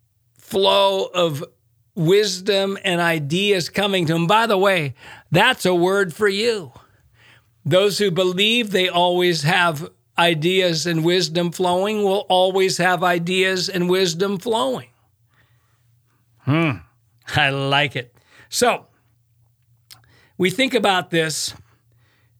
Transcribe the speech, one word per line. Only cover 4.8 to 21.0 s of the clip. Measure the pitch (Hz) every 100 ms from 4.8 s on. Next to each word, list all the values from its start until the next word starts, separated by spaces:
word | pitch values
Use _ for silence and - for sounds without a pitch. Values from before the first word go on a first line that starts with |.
| 143 - - - _
that's | 160 233 247 185
a |
word | 180 175 196 190
for | - 208
you. | 196 233 220 147 - - _ _ _ _ - _ _
Those | - 175 202 180
who | 208
believe | 170 185 180 214 233 220
they | 190 185
always | 175 180 180 180 165
have | 147 185 175 147 175 - _ -
ideas | 170 165 165 185 180 160 160
and | 165
wisdom | 160 185 160 165 175
flowing | 170 180 180 202 214
will | 202 196 196
always | 185 185 190 190 170
have | 180 180
ideas | 180 175 170 185 185 190 185
and | 185 175
wisdom | 185 190 160 196 202
flowing. | 240 220 262 233 - _ _ _ _ _ _ _ _ _ _ _ _ _ _ _
Hmm, | - 151 160 101 - _ _ _ -
I | - 143
like | 139 139 139 147
it. | - 123 _ _ - -
So, | - 240 185 - _ _ _ _ _ _ _ _ _ _ - _ _ _ -
we | 185
think | 185 262
about | 247 202 185